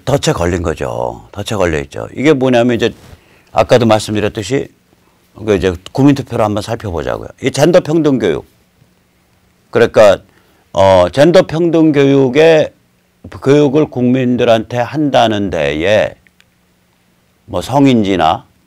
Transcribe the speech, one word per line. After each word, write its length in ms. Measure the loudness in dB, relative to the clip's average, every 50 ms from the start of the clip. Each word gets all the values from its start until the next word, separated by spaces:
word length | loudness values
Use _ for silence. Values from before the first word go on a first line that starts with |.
| -6
덫에 280 | -4 -4 -2 -2 -2 -2
걸린 300 | -2 -2 -2 -2 -2 -4
거죠. 680 | -4 -6 -6 -6 -8 -6 -6 -6 -8 -8 -12 -18 -20 -14
덫에 240 | -14 -10 -8 -4
걸려 220 | -2 -2 -2 -2 -4
있죠. 280 | -6 -8 -12 -14 -14 -12 -10
이게 180 | -4 0 0 0
뭐냐면 440 | 2 0 0 0 2 0 0 0
이제 180 | 0 -2 -4 -4 -6 -20 -20 -20 -20 _ _ _ _ _ _
아까도 360 | -2 -2 0 2 2 2 4
말씀드렸듯이 840 | 2 2 0 0 -4 -6 -4 -4 -4 -6 -6 -8 -6 -6 -6 -6 -8 _ _ _ _ _ _ _ _ _ _ _ _ _
그 220 | -12 -4 -2 -2
이제 180 | 0 0 -2 -4 -4 -10 -12 -4
국민투표를 520 | 0 2 2 2 2 -2 -8 -4 -2 -2
한번 180 | -2 -2 -4 -6
살펴보자고요. 680 | -6 -10 -8 -8 -8 -8 -8 -6 -6 -8 -8 -8 -14 -16 -8 -8
이 80 | -6
젠더 300 | -2 0 0 4 4 2
평등 380 | 2 2 -2 -2 0 0 -2 0
교육. 280 | -2 -2 -4 -4 -8 _ _ _ _ _ _ _ _ _ _ _ _ _ _ _ _ _ _ _ _ _ _ _ _ _
그러니까, 480 | 0 0 0 2 4 4 6 6 4 2 -2 _ _ _ _ _ _ _ _ _ -2
어, 340 | 2 2 4 4 4 4 2
젠더 360 | 2 2 2 4 4 4 2
평등 460 | 2 -2 -4 -2 0 2 2 2 2 2
교육에, 800 | 2 2 2 2 2 2 0 2 2 4 4 4 2 0 -2 _ _ _ _ _ _ _ _ _ _ _ -20
교육을 560 | -18 -8 0 2 2 4 2 2 2 0 -2 -2
국민들한테 880 | -4 -2 0 0 0 0 0 -2 -2 0 0 2 0 0 0 -4 -6 -6
한다는 720 | -6 -6 -4 -4 -4 0 0 0 0 0 -2 -4 -4 -4
데에 640 | -4 -4 -4 -4 -4 -4 -2 0 0 0 0 -2 -6 _ _ _ _ _ _ _ _ _ _ _ _ _ _ _ _ _ _ _ _ _ _ _ _ _ _
뭐 140 | -8 -8 -8 -6
성인지나 840 | -2 0 2 2 4 4 2 2 0 0 0 0 0 0 -2 -6 _ _ _ _